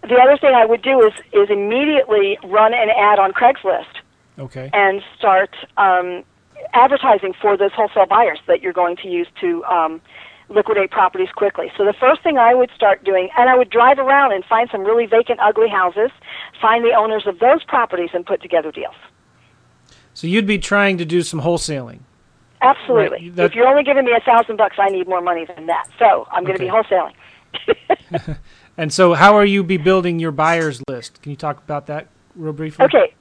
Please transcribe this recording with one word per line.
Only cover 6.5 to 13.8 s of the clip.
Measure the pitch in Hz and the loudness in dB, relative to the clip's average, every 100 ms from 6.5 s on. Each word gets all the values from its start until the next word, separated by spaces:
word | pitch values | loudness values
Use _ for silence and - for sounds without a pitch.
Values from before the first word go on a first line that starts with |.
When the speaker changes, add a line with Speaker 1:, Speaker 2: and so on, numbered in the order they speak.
| - 180 | -20 -4
Speaker 1:
advertising | 240 262 269 262 202 196 185 | 2 4 2 2 0 0 -4
for | 208 202 | -2 0
those | 196 | -2
wholesale | - 208 226 190 | -2 -4 0 2
buyers | 208 226 151 - | 2 2 -2 -4
that | 175 | -4
you're | 185 | -4
going | 175 175 175 | -4 -4 -4
to | 190 | -8
use | 175 175 - | -6 -8 -8
to, | 180 170 | -6 -6
um, | - 175 160 160 _ - - - _ | -4 -2 -2 -6 _ -20 -20 -20 _
liquidate | 208 208 208 190 | -2 0 -2 -2
properties | - 185 190 190 - | 0 -2 -2 -8 -2
quickly. | 208 - 165 - | -4 -4 -12 -2
So | |
the | 208 | -2
first | 202 254 311 | 0 0 2
thing | 339 285 | 0 2
I | 233 | 4
would | 254 247 | 4 0
start | - 214 190 | 0 0 0
doing, | - 190 185 - | -2 -2 -2 0
and | 247 | 2
I | 254 | 4
would | 240 | 2
drive | 226 | 2